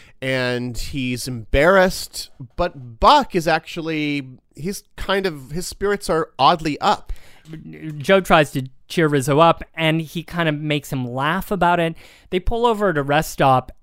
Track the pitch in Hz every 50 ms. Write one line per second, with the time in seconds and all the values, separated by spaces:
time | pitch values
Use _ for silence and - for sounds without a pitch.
0 | - - _ - 131 131 131 131 127 123 123 120 123 123 117 - - - - 139
1 | 127 127 123 117 - 131 123 117 107 - - 135 147 175 196 196 185 190 - -
2 | - - - - - - - - 135 - _ - 175 175 - 143 123 120 113 -
3 | 190 214 285 294 240 - - 165 151 165 160 165 - - - 175 156 160 160 151
4 | 151 147 143 143 131 131 127 - _ _ _ - 139 190 196 - - _ - -
5 | - - 190 202 190 190 156 143 127 - 147 - - - - - 196 202 202 196
6 | - - 165 160 156 - _ - 131 151 175 160 160 160 143 - - 196 208 -
7 | - - - - - - - - _ 156 160 160 156 160 156 151 156 160 151 151
8 | 135 - 196 196 185 - 190 160 151 - - 143 131 131 - - _ - - 180
9 | 160 151 147 143 123 143 139 147 165 170 160 - 156 - - 165 165 160 156 165
10 | 160 147 - 170 156 - 175 175 170 156 151 147 151 147 147 147 - - 143 135
11 | 123 120 120 131 139 151 170 190 - - 208 175 180 170 175 170 165 165 165 -
12 | - - - _ _ - - 185 - - 233 226 240 240 226 208 208 190 165 143
13 | 139 139 143 156 165 - - - 156 135 131 127 - - - _